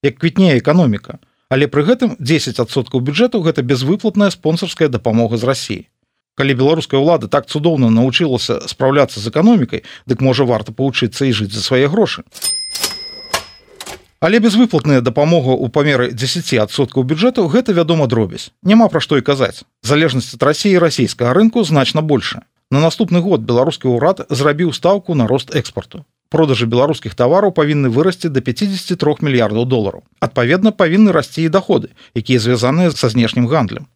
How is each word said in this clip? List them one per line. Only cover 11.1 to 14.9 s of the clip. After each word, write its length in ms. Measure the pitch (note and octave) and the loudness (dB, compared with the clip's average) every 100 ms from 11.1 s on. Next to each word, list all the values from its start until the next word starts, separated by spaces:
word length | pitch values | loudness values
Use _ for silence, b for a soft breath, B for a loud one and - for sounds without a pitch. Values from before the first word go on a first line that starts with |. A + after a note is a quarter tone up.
| - C3 | -2 -2
і 80 | |
жыць 160 | G#2+ G2+ | 0 -4
за 80 | G#2 | -6
свае 320 | - B2+ C#3 | -2 0 2
грошы. 320 | G3 F#3+ - - - - - - - - - - - - - - _ _ - - - _ _ | 0 -2 -4 -14 -10 -8 -8 -8 -8 -8 -10 -18 -20 -10 -10 -10 _ _ -20 -18 -18 _ _
Але 160 | E3 A3 | 0 2
безвыплатная 640 | A3 G#3 A#3 D#3 D3 | 4 4 4 2 2